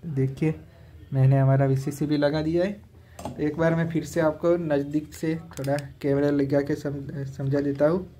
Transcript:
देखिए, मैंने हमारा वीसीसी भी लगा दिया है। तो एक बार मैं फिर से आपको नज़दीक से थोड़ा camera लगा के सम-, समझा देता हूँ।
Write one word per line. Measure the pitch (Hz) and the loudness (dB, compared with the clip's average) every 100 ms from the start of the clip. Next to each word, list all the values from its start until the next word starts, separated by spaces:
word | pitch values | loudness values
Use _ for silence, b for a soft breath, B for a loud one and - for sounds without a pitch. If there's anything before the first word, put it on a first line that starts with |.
| 175 | -6
देखिए, | 135 135 - 160 156 - B B B - | -2 -2 0 -2 -2 -10 B B B -6
मैंने | 135 131 135 | 4 4 6
हमारा | 135 135 139 | 4 4 4
वीसीसी | 135 135 143 147 | 2 -2 -4 0
भी | 147 | 2
लगा | 143 156 | 2 0
दिया | 156 170 185 | 0 0 0
है। | 208 - B B B - | -4 -14 B B B -12
तो | 123 | -4
एक | 151 151 | -4 0
बार | 165 165 | 2 2
मैं | 165 | 0
फिर | 165 - | -2 -2
से | - | 0
आपको | 156 151 175 175 | 0 2 0 0
नज़दीक | 165 143 143 151 151 | 2 0 0 -4 -4
से | - 160 160 - | -6 -4 -4 -6
थोड़ा | - 135 143 139 - | -8 -4 -4 -4 -6
camera | 143 139 143 | 0 2 2
लगा | 143 139 143 | 2 2 0
के | 143 147 | 0 -4
सम-, | 147 143 139 143 135 | -4 -8 -8 -8 -10
समझा | - 139 143 | -4 -2 0
देता | 143 135 147 | 0 2 2
हूँ। | 180 185 - | 2 -4 -18